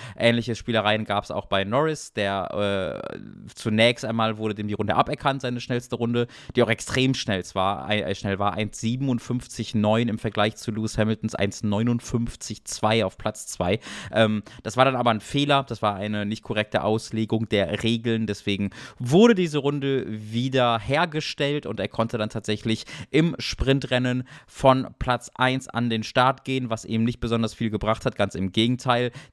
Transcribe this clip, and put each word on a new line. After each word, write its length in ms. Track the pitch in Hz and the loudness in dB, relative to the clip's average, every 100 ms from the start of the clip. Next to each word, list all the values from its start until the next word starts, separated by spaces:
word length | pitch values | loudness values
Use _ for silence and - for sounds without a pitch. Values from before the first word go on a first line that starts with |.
| - - | -12 0
Ähnliche 380 | 117 117 113 113 | 2 2 0 -6
Spielereien 500 | - 113 104 107 104 | -2 0 2 2 0
gab's 260 | 101 - | -2 -2
auch 140 | - - | -6 -2
bei 180 | 98 | 0
Norris, 500 | 98 123 156 151 - | 0 0 0 -2 -6
der, 1000 | - 98 98 90 95 101 98 85 50 - | -2 0 0 -4 -2 0 0 -2 -6 -8
äh, 60 | - 52 50 - | -12 -14 -18 -18
zunächst 520 | - 117 107 117 123 113 | -6 0 4 4 4 -2
einmal 320 | 113 110 107 | 0 0 0
wurde 180 | 110 104 | -2 -2
dem 120 | 104 | -4
die 60 | |
Runde 220 | 104 101 101 | -2 0 2
aberkannt, 460 | - 147 143 135 | 0 0 -2 -2
seine 180 | 127 123 | -4 -6
schnellste 340 | - 123 - 117 | -4 -4 -4 -2
Runde, 320 | 117 120 120 - - - | 0 0 -2 -6 -4 2
die 80 | |
auch 60 | 117 | 2
extrem 440 | 113 - 131 131 | 2 0 2 2
schnell 300 | 127 - 95 - | 2 0 -2 -2
war, 360 | 95 95 101 - | 0 0 0 0
äh, 260 | 107 92 98 | 0 0 -2
schnell 240 | 104 95 | -2 0
war, 140 | 101 | 0
eins 260 | 98 104 - | 0 -2 -2
siebenundfünfzig 960 | 113 127 135 120 - 123 - - 113 110 | -2 0 0 0 -2 -4 -4 -8 -2 2
neun 320 | 104 110 120 | 4 4 2
im 120 | 107 | 0
Vergleich 360 | 113 107 107 - | -2 2 0 0
zu 160 | - | -6
Lewis 260 | 107 110 - | -4 -2 2
Hamiltons 380 | 107 110 110 - | 2 0 -2 -2
eins 280 | 101 - | -2 0
neunundfünfzig 1000 | 107 104 117 120 - 120 117 - - 104 - | -2 0 2 0 -2 -2 -2 -6 -12 -12 -10
zwei 400 | - 107 113 95 | -2 2 2 2
auf 120 | - | -2
Platz 300 | 110 - - | -6 -6 -8
zwei. 320 | - 87 107 - - - | -2 0 0 -2 -14 -2
Ähm, 320 | - 110 107 - - | 2 2 2 -6 -12
das 140 | - 120 | -4 2
war 80 | 135 | 4
dann 100 | 127 | 4
aber 160 | 120 | 2
ein 100 | 110 | 0
Fehler, 420 | - 143 143 139 | 0 0 2 2
das 180 | 131 117 | 0 -2
war 140 | 107 98 | -2 0
eine 300 | 104 107 101 | -2 -2 -2
nicht 180 | 110 | -4
korrekte 400 | - 107 107 - | -4 -4 0 0
Auslegung 680 | 104 110 - 110 110 113 113 | 0 0 -2 -4 0 0 2
der 340 | 104 85 101 | 0 0 0
Regeln, 440 | 113 117 117 113 107 | 2 2 2 0 0
deswegen 420 | 101 - 98 101 - - - | -2 -2 0 -2 -6 -16 -8
wurde 360 | 123 160 240 196 | 4 6 8 6
diese 220 | 170 147 | 2 0
Runde 480 | 135 143 139 135 92 | 0 0 0 -2 -4
wieder 720 | 107 107 113 127 131 120 117 | -8 -6 -4 0 2 2 0
hergestellt 840 | 101 143 175 151 - - 143 147 - | 0 0 0 -2 -6 -4 -2 -2 -4
und 140 | 104 | -6
er 80 | 95 | -4
konnte 300 | - 113 107 | -2 -2 -2
dann 120 | 107 | -4
tatsächlich 560 | 113 - 107 113 110 - - - | -4 -4 -2 -2 -2 -4 -14 0
im 240 | 143 165 131 | 2 4 0
Sprintrennen 840 | - - 127 135 - 123 127 123 127 - - | -6 -2 2 2 2 0 0 -2 -4 -12 -20
von 400 | - 135 131 - - | 2 4 4 2 -4
Platz 320 | - 123 - - | -2 -2 -4 0
eins 320 | 127 131 - | 2 0 -2
an 220 | 117 120 | -2 0
den 140 | 113 | -2
Start 420 | 107 - 127 131 - | 0 4 4 2 -2
gehen, 240 | 131 123 | -4 -2
was 160 | 110 - | -4 -2
ihm 180 | 113 | 0
nicht 160 | 113 123 | 0 0
besonders 340 | 117 113 113 | 0 0 0
viel 160 | - 113 | -2 -2
gebracht 360 | 104 104 110 123 | 0 0 0 0
hat, 100 | - | 0
ganz 200 | 98 90 | -2 0
im 160 | 95 | -2
Gegenteil, 600 | 110 117 123 131 120 123 - - | 2 2 2 0 0 0 -4 -10